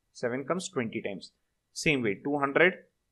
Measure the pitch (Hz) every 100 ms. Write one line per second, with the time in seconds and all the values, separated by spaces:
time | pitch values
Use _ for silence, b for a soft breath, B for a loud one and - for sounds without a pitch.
0 | _ - 120 127 139 180 - 135 113 110
1 | 101 92 - _ _ _ _ - - 135
2 | 110 98 143 143 139 143 180 - - _
3 | _